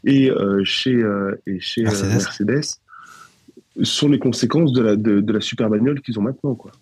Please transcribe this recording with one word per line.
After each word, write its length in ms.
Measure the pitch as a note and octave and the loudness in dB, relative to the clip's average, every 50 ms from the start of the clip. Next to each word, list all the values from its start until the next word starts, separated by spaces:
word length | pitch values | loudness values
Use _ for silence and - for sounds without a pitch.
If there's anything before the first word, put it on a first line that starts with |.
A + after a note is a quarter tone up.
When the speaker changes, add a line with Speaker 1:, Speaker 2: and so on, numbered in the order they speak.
| - | 2
Speaker 1:
et, 260 | C3+ C#3 C#3 C3+ C3 | 4 4 4 4 4
euh, 340 | - - G2 G2 G2 G2 G2 | 2 2 0 0 0 0 0
chez, 300 | - - - - C3 B2+ | -2 -4 -4 -2 0 0
euh, 480 | A#2+ A2+ G#2+ G2+ G2+ G2 G2 G2+ - _ | 2 0 0 -2 -2 -4 -4 -6 -6 _
et 120 | - G2 F2+ | -8 -8 -8
chez, 220 | - - - - | -8 -8 -4 -2
euh, 40 | A2+ | -2
Speaker 2:
Mercedes. 240 | G#2+ G#2+ G2+ F#2+ G2 | -2 -2 -2 -2 0
Speaker 1:
Mercedes 680 | G#2+ A#2 F#2+ - - - G2+ G#2 B2 D3 D#3 - - _ _ _ - - - - - - - - _ _ _ - - - _ _ _ - - | 0 0 -2 -4 -6 -4 -2 0 0 -2 -2 -4 -10 _ _ _ -20 -20 -20 -20 -20 -20 -20 -20 _ _ _ -20 -20 -20 _ _ _ -4 -2
sont 260 | - - - D3 C#3+ | -2 0 0 2 2
les 100 | D3 - | 2 4
conséquences 540 | - C3 A#2 - - A2+ - D3+ E3+ D3 B2 | 2 0 0 0 -2 0 2 2 2 4 2
de 80 | B2+ | 2
la, 140 | A2+ A2 G#2+ | 4 4 2
de, 260 | G#2 G#2+ A2+ G#2 G2+ | 2 2 2 2 2
de 120 | G2+ G#2+ G#2 | 2 2 0
la 80 | G#2+ | -2
super 280 | G2 - - - A#2+ A2 | -2 -4 -4 -2 -2 0
bagnole 320 | G#2+ G#2 A2+ C3+ D3 C#3 | 2 2 2 0 0 -2
qu'ils 180 | - - A#2 G#2+ | -6 -6 -4 -2
ont 40 | G2+ | -2
maintenant, 300 | A#2+ C3+ - - C#3+ B2 | -4 -4 -4 -4 -6 -6
quoi. 160 | - - G2+ - _ | -6 -10 -20 -20 _